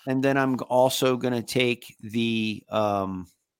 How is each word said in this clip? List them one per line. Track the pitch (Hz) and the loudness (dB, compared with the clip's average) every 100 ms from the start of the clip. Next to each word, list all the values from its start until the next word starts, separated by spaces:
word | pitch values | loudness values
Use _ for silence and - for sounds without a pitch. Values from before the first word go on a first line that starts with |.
| - | -4
and | 131 | 0
then | 135 139 | 2 2
I'm | 135 123 - | 0 -2 0
also | 127 131 - 131 127 | 2 4 4 0 2
gonna | 123 120 | 0 -2
take | 110 127 123 120 - - | -2 0 0 0 -6 -18
the, | 107 110 117 113 110 104 - | -6 -2 0 0 -2 -4 -6
um, | 107 107 101 95 95 87 _ _ | -2 0 0 -2 -6 -12 _ _